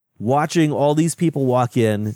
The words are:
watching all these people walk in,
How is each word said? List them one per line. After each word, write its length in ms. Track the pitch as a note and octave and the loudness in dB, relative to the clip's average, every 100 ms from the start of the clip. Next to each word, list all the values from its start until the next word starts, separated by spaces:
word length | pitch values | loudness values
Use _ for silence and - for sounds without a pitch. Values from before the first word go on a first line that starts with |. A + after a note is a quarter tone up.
| _ - | _ -8
watching 540 | G#2 C#3+ D#3 F3 D3+ | -2 -2 0 0 0
all 220 | A#2+ D3 | 0 0
these 200 | D3+ E3 | 2 0
people 320 | - E3 D3 C3 | 0 -2 0 0
walk 300 | B2 A#2+ B2+ | 2 0 0
in, 380 | A2 G#2 G#2+ | 0 0 -4